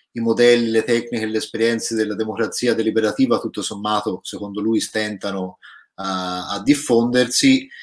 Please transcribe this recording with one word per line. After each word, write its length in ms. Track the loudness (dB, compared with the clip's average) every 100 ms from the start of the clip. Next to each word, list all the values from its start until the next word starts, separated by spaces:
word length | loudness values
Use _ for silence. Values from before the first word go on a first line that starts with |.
| _
i 80 | -4
modelli, 500 | 0 4 6 6 4
le 140 | 0
tecniche 400 | 2 0 0 -6
e 40 | -2
le 100 | -4
esperienze 560 | -4 0 0 0 -2 -2
della 180 | -2
democrazia 600 | -2 -4 -2 -4 0 0
deliberativa 640 | 2 0 2 0 2 2 2
tutto 240 | -2 -6
sommato, 580 | -8 -6 -2 -2 -2 -6
secondo 380 | -8 -10 -8 -4
lui, 200 | 0 0
stentano 760 | -2 -4 -4 -6 -6 -6 -8 -10 -20 -20 _ -10
a, 540 | -6 -4 -4 -6 -6
a 80 | -4
diffondersi 1040 | 0 0 4 2 4 2 2 2 4 4 0 -20